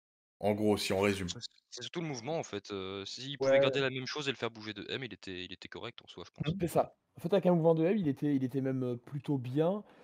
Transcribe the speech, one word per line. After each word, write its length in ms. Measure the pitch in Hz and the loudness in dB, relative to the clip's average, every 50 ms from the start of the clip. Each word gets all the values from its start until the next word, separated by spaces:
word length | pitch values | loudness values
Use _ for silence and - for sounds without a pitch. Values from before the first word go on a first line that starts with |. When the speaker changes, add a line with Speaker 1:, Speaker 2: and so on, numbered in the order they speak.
| _ _ _ _ _ _ _ - | _ _ _ _ _ _ _ -2
Speaker 1:
En 140 | 98 104 104 | 0 0 2
gros, 220 | 104 107 107 104 | 4 4 4 4
si 160 | 95 - - | 4 2 2
on 80 | 98 95 | 2 4
résume. 280 | 101 101 98 95 90 87 | 4 4 2 2 -2 -6
Speaker 2:
C'est, 120 | - 120 - - _ _ _ _ | -8 -10 -12 -16 _ _ _ _
c'est 120 | - 120 | -16 -14
surtout 180 | 120 - - 175 | -12 -10 -8 -6
le 80 | 165 151 | -6 -6
mouvement, 300 | 135 113 110 143 165 156 | -6 -8 -6 -6 -4 -4
en 40 | 120 | -4
fait, 260 | - 104 101 - - | -6 -8 -8 -8 -8
euh, 340 | 101 95 92 95 98 98 98 | -8 -6 -6 -6 -8 -8 -8
s'il 320 | - - 117 127 139 143 131 | -8 -10 -10 -10 -10 -6 0
pouvait 120 | 135 135 | 4 6
Speaker 3:
Ouais. 80 | 135 139 | 6 6
Speaker 2:
garder 200 | 139 139 135 139 | 6 4 2 2
la 100 | 135 127 | 0 0
même 160 | 131 127 127 | -2 -4 -6
chose 220 | - - 151 139 135 | -6 -6 -4 -4 -4
et 20 | |
le 60 | 117 | -4
faire 140 | - 120 117 | -2 -4 -6
bouger 220 | 113 110 107 110 | -6 -8 -10 -8
de 140 | 104 101 - - | -8 -8 -6 -6
M, 160 | 101 127 131 | -6 -6 -6
il 80 | 107 | -8
était, 320 | 95 - - 95 92 90 90 | -12 -12 -12 -10 -10 -10 -10
il 80 | 85 | -10
était 160 | 92 - - - | -12 -14 -14 -14
correct 300 | - 87 101 120 - - - | -12 -12 -12 -12 -14 -16 -20
en 40 | - | -18
soi, 160 | - 90 87 | -16 -16 -16
je 40 | - | -12
pense. 220 | - - - 151 180 196 | -10 -6 -4 -4 -2 -2
Speaker 3:
C'est 80 | 175 156 | -2 0
ça. 280 | - 151 113 - - _ _ _ _ | 2 2 0 0 -4 _ _ _ _
En 40 | - | -10
fait, 120 | - 165 | -2 0
avec 140 | 208 185 - | 2 4 4
un 80 | 180 180 | 4 4
mouvement 200 | 165 156 165 165 | 6 6 6 6
de 100 | 160 160 | 6 4
M, 120 | 180 220 | 2 2
il 120 | 214 170 143 | 2 2 0
était, 260 | 131 - 147 147 143 | 0 0 2 2 2
il 100 | 131 131 | 2 0
était 160 | 123 135 135 | 0 -2 -2
même, 220 | 131 135 131 127 | -2 0 0 0
euh, 140 | 127 123 120 | -2 -2 -4
plutôt 420 | 120 - - 147 139 - - 143 131 | -4 -8 -10 -10 -6 -2 -2 -2 0
bien. 440 | 117 123 131 147 160 180 202 214 - - - - | -2 0 0 2 2 2 0 -2 -6 -12 -20 -20